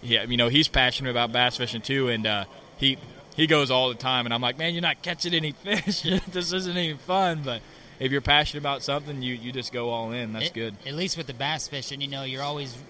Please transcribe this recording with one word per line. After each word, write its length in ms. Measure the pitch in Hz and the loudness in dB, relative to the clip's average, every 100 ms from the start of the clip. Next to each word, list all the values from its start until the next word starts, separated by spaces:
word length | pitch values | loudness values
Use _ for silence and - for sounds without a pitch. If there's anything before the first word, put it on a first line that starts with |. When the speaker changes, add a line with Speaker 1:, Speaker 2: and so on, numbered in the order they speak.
Speaker 1:
yeah, 220 | 120 117 | 4 2
you 140 | 110 123 | 2 2
know, 100 | 120 | 4
he's 220 | 139 156 | 6 4
passionate 400 | 139 127 - 135 | 4 4 2 -2
about 220 | 120 120 | 0 2
bass 240 | 120 123 120 | 4 2 2
fishing 240 | 120 113 | -4 -4
too, 260 | - 139 127 | -2 2 2
and, 180 | 117 110 | 2 2
uh, 200 | 104 95 - - - | 0 -2 -12 -20 0
he, 200 | 139 135 - - - - | 0 0 -8 -18 -12 0
he 120 | 160 | 4
goes 220 | 151 139 | 6 6
all 180 | 127 127 | 4 4
the 60 | 117 | 0
time, 280 | 131 127 117 | 0 0 2
and 80 | |
I'm 60 | 117 | 0
like, 160 | 123 127 | 0 0
"Man, 160 | 160 | -2
you're 80 | 170 | 0
not 200 | 170 143 | 0 -2
catching 320 | 175 165 180 | -4 -4 0
any 180 | 170 156 | 0 0
<laughs> 120 | - | -6
fish. 400 | 190 208 175 202 147 185 - | -2 0 0 -2 2 0 0
This 220 | 180 175 | -4 -2
isn't 240 | 185 185 180 | -2 -2 -2
even 200 | 165 143 | -2 -4
fun." 420 | - 185 185 160 | 0 2 2 0
But 180 | 139 117 - - - - | -4 -6 -8 -20 -20 -4
if 120 | 131 | 0
you're 100 | 139 | 0
passionate 380 | 131 147 147 147 | 4 4 4 -2
about 220 | 147 139 | -2 -2
something, 380 | 131 143 147 139 | -2 -2 -2 -6
you, 120 | 127 | -4
you 180 | 123 120 | -4 -6
just 220 | 131 120 | -6 -6
go 160 | 123 120 | -4 -2
all 220 | 117 113 | -2 -4
in. 200 | 120 117 | -4 -6
That's 140 | 110 - | -4 -4
Speaker 2:
It, 60 | |
Speaker 1:
good. 220 | 113 113 101 135 | -4 -6 -8 -8
Speaker 2:
at 80 | |
least 240 | 147 185 165 | -4 -4 -4
with 100 | 143 | -6
the 60 | |
bass 340 | 120 135 156 - | -4 -2 -2 -4
fishing, 320 | 143 127 143 | -8 -8 -8
you 80 | 139 | -8
know, 160 | 139 | -6
you're 200 | 135 131 | -6 -4
always 340 | 143 147 135 120 | -4 -4 -8 -10